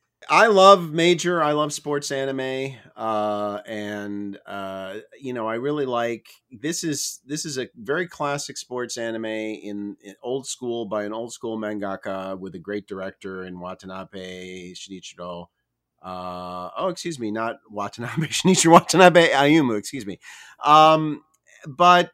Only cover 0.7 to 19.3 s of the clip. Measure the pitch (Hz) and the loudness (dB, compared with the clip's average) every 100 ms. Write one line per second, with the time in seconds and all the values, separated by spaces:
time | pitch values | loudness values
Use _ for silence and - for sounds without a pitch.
0.7 | 196 165 160 170 170 175 175 147 151 151 | 8 6 0 2 2 0 0 0 0 -2
1.7 | - 147 143 143 139 135 135 131 131 135 | -4 -4 -4 -4 -4 -4 -4 -6 -6 -8
2.7 | 127 - - 113 107 107 104 104 104 117 | -12 -18 -8 -4 -2 -2 -2 -4 -6 -10
3.7 | 107 104 104 104 101 101 98 - 98 98 | -10 -8 -8 -8 -8 -10 -12 -12 -10 -10
4.7 | 95 95 104 - 120 131 123 110 117 139 | -10 -12 -14 -16 -14 -10 -6 -4 -4 -4
5.7 | 151 131 120 117 117 - _ _ 107 143 | -4 -4 -2 -4 -6 -12 _ _ -12 -8
6.7 | 170 165 139 - - 123 151 160 131 120 | -6 -6 -6 -8 -10 -10 -10 -8 -8 -10
7.7 | 120 107 156 175 - 147 143 - - - | -10 -6 -6 -6 -8 -6 -6 -8 -14 -12
8.7 | 123 120 120 117 113 110 110 110 107 104 | -10 -8 -8 -8 -6 -6 -6 -8 -10 -10
9.7 | 104 101 98 101 95 123 135 127 - 123 | -10 -10 -12 -18 -14 -8 -8 -8 -10 -8
10.7 | 117 107 107 104 110 117 - 117 110 107 | -6 -6 -6 -6 -8 -12 -10 -8 -6 -6
11.7 | 107 101 95 101 95 95 95 95 90 82 | -6 -8 -8 -8 -8 -8 -10 -12 -14 -10
12.7 | 104 - 95 95 - 98 92 92 90 90 | -10 -10 -12 -12 -12 -14 -12 -12 -14 -14
13.7 | 92 95 95 95 98 92 92 92 92 90 | -14 -14 -16 -14 -14 -14 -14 -14 -16 -16
14.7 | 90 - 95 - - 90 87 87 _ _ | -18 -16 -16 -16 -14 -12 -12 -14 _ _
15.7 | _ _ _ 92 92 90 90 90 90 90 | _ _ _ -14 -12 -10 -10 -10 -10 -12
16.7 | 113 185 175 175 147 110 110 113 - _ | -8 -8 -6 -10 -8 -6 -6 -6 -8 _
17.7 | 104 101 - 120 117 156 - 175 185 165 | -10 -10 -8 -8 -4 -4 0 2 4 8
18.7 | 170 - 175 180 170 165 | 8 8 8 8 10 6